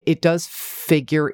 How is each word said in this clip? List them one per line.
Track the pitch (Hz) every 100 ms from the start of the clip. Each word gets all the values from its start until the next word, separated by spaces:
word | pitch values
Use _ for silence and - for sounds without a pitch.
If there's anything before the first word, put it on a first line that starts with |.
| -
it | 165
does | 170 170 -
figure | - - - - 156 - 156 147